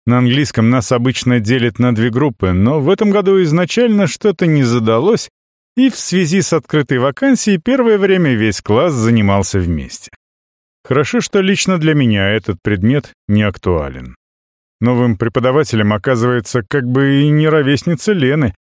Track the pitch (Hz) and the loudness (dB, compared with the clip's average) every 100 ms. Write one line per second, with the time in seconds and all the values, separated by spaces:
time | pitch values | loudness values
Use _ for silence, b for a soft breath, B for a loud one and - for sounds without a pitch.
0 | 117 123 123 135 139 - 113 127 - 123 | 0 2 2 0 -2 0 2 0 0 0
1 | 127 - 127 123 104 127 117 107 123 110 | 0 -2 0 0 0 0 0 0 0 0
2 | 120 120 147 - 92 90 110 156 135 190 | 0 0 -2 -2 -2 2 0 0 0 0
3 | 208 202 196 190 165 165 175 226 240 208 | 0 0 2 2 2 0 0 0 0 2
4 | 170 - 214 175 165 147 123 120 113 113 | 0 0 -2 0 0 2 2 0 2 2
5 | 175 226 - _ _ _ _ - 262 - | 2 0 -4 _ _ _ _ 0 0 0
6 | - 180 160 190 - 165 - 151 139 127 | -4 -2 0 0 0 -2 0 -2 0 0
7 | 135 - 269 247 214 185 240 269 233 208 | -2 0 0 0 0 0 0 0 2 2
8 | 196 190 160 113 110 95 - 110 170 127 | 2 2 2 2 0 -2 0 0 2 0
9 | 113 117 101 98 95 98 87 78 65 - | 2 2 2 0 0 -2 -2 -4 -8 -16
10 | - - _ _ _ _ _ _ - 131 | -20 -20 _ _ _ _ _ _ -4 -2
11 | 139 240 - 202 190 190 - 180 156 147 | -2 -4 -2 -2 0 0 -2 0 0 2
12 | 120 104 98 110 - 92 107 101 107 143 | 2 0 0 -2 -4 -6 -4 -2 0 -2
13 | - _ - 104 104 - 95 82 69 64 | -6 _ -2 0 0 -4 -4 -4 -4 -10
14 | 64 - _ _ _ _ _ _ 117 123 | -16 -20 _ _ _ _ _ _ -2 0
15 | 123 101 113 127 127 139 147 113 104 104 | 0 0 -2 -2 0 0 0 0 0 0
16 | 131 120 123 123 - 123 95 143 123 131 | -2 0 0 -2 -4 -6 -4 -4 -2 0
17 | 139 139 147 151 156 156 135 143 175 160 | 2 2 2 2 2 2 0 -2 -2 -4
18 | 220 190 127 151 120 - | -2 0 0 0 -2 -6